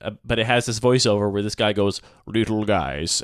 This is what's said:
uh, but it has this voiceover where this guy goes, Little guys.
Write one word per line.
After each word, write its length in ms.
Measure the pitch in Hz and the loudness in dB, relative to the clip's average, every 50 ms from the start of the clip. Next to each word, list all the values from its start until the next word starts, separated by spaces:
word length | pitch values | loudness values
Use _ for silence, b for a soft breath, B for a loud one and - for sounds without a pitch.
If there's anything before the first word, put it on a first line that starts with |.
uh, 100 | - 98 104 - - | -10 -12 -12 -10 -6
but 140 | 120 120 113 | -4 -2 0
it 80 | 110 | 0
has 200 | 113 123 120 117 | 2 2 2 0
this 140 | - 113 107 | 0 -2 0
voiceover 500 | 110 123 123 127 123 117 104 104 104 104 | 2 4 4 4 4 2 2 2 2 0
where 120 | 98 101 101 | -2 -2 -4
this 120 | 107 - | -4 -2
guy 180 | - 113 104 104 | -2 0 0 2
goes, 280 | 104 101 101 95 - b b b b b | 2 0 0 0 -4 b b b b b
Little 380 | - 101 113 113 107 110 107 107 | -6 -2 -2 0 0 0 -2 0
guys. 580 | 104 104 92 73 67 67 73 80 85 - - | 0 0 0 0 -2 -4 -4 -4 -4 -4 -4